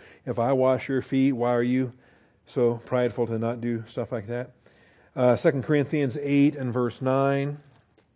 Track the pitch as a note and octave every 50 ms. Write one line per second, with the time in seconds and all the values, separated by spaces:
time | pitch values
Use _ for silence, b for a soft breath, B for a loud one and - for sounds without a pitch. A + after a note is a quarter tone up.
0 | b b b b b C3+ A#2 B2 A#2 B2 C#3 C3 B2+ C3 C3 B2+ - - C3+ C3
1 | B2 - C3+ C3 C3+ C#3 C3+ A#2 A#2+ A#2+ B2 A#2+ A#2+ B2 B2+ C3 C3 B2 - b
2 | b b b b b b b b b _ - C3+ A#2+ A#2 A#2+ A#2 - - B2+ B2
3 | B2 A#2+ G#2+ B2+ A#2+ A2 A2+ A2+ A2+ A#2 A#2+ A#2+ A2+ A#2+ A#2 A2+ A2 - - -
4 | A#2 - C3 A#2 G#2 G#2 A#2+ A#2+ B2+ B2+ - _ b b b b b b b b
5 | b b b - B2+ B2 A#2+ A#2 - F3 C#3 C#3 A#2+ - D3+ D3 C#3 - - D3+
6 | C#3+ B2+ A2+ D3 C#3+ C#3 C#3 C#3+ C#3+ D3+ D3+ D3 C3 B2 A2 B2+ B2 A#2+ A#2 -
7 | C3+ C3 C3 C#3 C3+ C#3 C#3 C#3 C#3 C#3+ D3 D3 - - _ _ _ _ _ _
8 | _ _ _